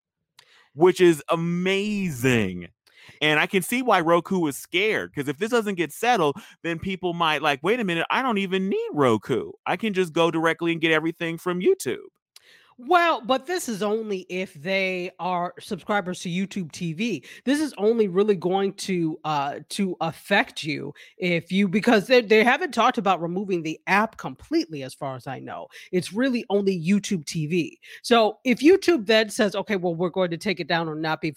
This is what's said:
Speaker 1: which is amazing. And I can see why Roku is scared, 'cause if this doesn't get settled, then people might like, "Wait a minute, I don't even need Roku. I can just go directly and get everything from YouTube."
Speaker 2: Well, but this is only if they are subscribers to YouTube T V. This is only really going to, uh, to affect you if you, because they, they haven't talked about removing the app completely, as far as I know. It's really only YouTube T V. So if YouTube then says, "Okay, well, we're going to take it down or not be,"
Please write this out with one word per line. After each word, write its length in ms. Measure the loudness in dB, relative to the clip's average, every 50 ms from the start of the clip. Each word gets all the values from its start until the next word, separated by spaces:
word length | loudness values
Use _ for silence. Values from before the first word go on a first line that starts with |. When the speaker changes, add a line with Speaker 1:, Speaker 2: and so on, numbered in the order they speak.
| _ _ _ _ _ _ _ _ _ _ _ _ _ _ _
Speaker 1:
which 260 | 4 4 4 6 6
is 220 | 6 6 6 4 0 -2
amazing. 1400 | -2 0 0 -2 -2 -2 0 0 0 0 0 -2 -2 -2 -4 -4 -2 0 2 2 4 4 2 0 -4 -8 -12 -16 _ _ _ _ _ _ -20 -20 -6 _
And 180 | 0 2 2 2
I 80 | 2
can 160 | 0 0 -2
see 200 | -2 0 -2 0
why 180 | 2 2 2 4
Roku 460 | 4 4 4 4 2 0 -2 0 0
is 100 | -2 -4
scared, 580 | -6 -8 -6 -2 -2 0 0 0 -2 -4 -6 -8
'cause 140 | -6 -6 -6
if 100 | -4 -4
this 120 | -2 0
doesn't 240 | 0 0 0 0 -2
get 180 | -2 -4 -4
settled, 440 | -4 -2 0 0 2 2 2 0 0 -4 -10 -20 -18 _
then 160 | -8 -6 -6 -4
people 340 | -4 -6 -6 -4 -4 -4
might 300 | -2 0 0 0 0 0
like, 200 | 0 0 0 0
"Wait 180 | 0 0 0 0
a 40 | 0
minute, 220 | -2 -2 -2 -2 0
I 140 | -2 0
don't 160 | 0 0 0 0
even 300 | -2 -2 -2 -2 -2 -2
need 220 | -2 -4 -4 -4
Roku. 600 | 0 2 4 4 4 2 0 -2 -4 -4 -4 -6 -12 _ _
I 100 | -6 -4
can 160 | -4 -4 -2
just 200 | -2 -2 -2 0
go 180 | 2 2 2 2
directly 420 | 2 0 0 0 0 0 -2 -2
and 80 | -2 0
get 120 | 0 2
everything 440 | 2 2 0 -2 -4 -6 -6 -8 -6
from 240 | -6 -4 -4 -4 0
YouTube." 380 | 2 0 0 0 -2 -4 -6 -6 -8 -16 _ _ _ _ _ -20 _ _ _ _ _ _ _ -14
Speaker 2:
Well, 440 | -2 2 2 4 4 2 0 -2
but 240 | -2 -2 -2 -2 -2
this 240 | -4 -6 -6 -4 -6
is 120 | -6 -4
only 440 | -2 -2 -2 -4 -4 -6 -6 -8 -8 -8
if 240 | -8 -6 -8 -8
they 580 | -10 -10 -6 -2 -2 0 0 -2 -2 -4 -6 -8 -8 -8
are 360 | -4 -4 -2 -2 -4 -6 -8 -12
subscribers 600 | -10 -10 -10 -8 -4 -2 -2 -2 -2 -4 -8 -8
to 80 | -8 -6
YouTube 440 | -4 -4 -4 -4 -6 -8 -10 -10
T 200 | -10 -8 -8 -6
V. 320 | -4 -4 -4 -4 -4 -6 -8 -14 -20 -6 -2
This 120 | -2 0 0
is 140 | -2 -4 -4 0
only 280 | 2 2 4 4 2
really 280 | 2 2 2 2 2 2
going 400 | 0 0 0 0 0 0 -2 -4
to, 440 | -6 -4 -2 -2 0 0 -2 -4 -4 -4
uh, 360 | -4 -2 -2 -2 -4 -6 -8 -12 -8
to 260 | -4 -2 -2 -2 -2 -4
affect 600 | -4 -4 -6 -8 -2 2 2 2 2 0 -6 -8
you 300 | -6 -6 -6 -6 -8 -10 -12 -16 -20 -20 _
if 340 | -4 -2 0 0 0 -2 0
you, 180 | 2 2 2 2
because 380 | 2 2 4 4 4 4 4
they, 140 | 4 4 4
they 240 | 6 6 4 4 6
haven't 300 | 4 2 2 -2 -2 0
talked 240 | 2 2 2 2 2
about 240 | 2 0 0 0
removing 400 | -2 -4 -4 -6 -4 -2 -4 -2
the 180 | -2 -6 -8 -6 _
app 320 | 0 2 2 2 0 -4 -10
completely, 640 | -12 -12 -12 -14 -8 -4 -2 -2 -2 -4 -8 -10
as 100 | -10 -12
far 240 | -10 -10 -8 -8 -8
as 100 | -8 -10
I 120 | -10 -10 -10
know. 300 | -10 -12 -12 -12 -14 -14 -18 -20 -10 -4
It's 220 | -4 -4 -4 -2
really 320 | -2 -2 0 0 0 -2 -2 0
only 280 | 0 0 2 0 -2 0
YouTube 460 | 0 2 2 2 0 -2 -4 -4 -4
T 220 | -6 -6 -4 -2
V. 340 | 0 0 -2 -2 -2 -8 _ -20 -20 -20 -14
So 380 | 0 2 4 4 4 2 0 -2 0
if 140 | 0 0 4
YouTube 480 | 6 6 6 6 4 2 2 2 2
then 240 | 4 4 4 4 2
says, 260 | 0 0 0 0 0
"Okay, 200 | -4 -4 -2 -2
well, 180 | -2 -2 -2 -2
we're 160 | -2 -2 -2
going 200 | 0 0 0 0
to 40 | -2
take 240 | -4 -4 -4 -4 -4
it 80 | -2 -2
down 180 | 0 0 0
or 100 | -2 -4
not 260 | -4 -2 -2 -2 -2
be," 100 | -4 -4 -4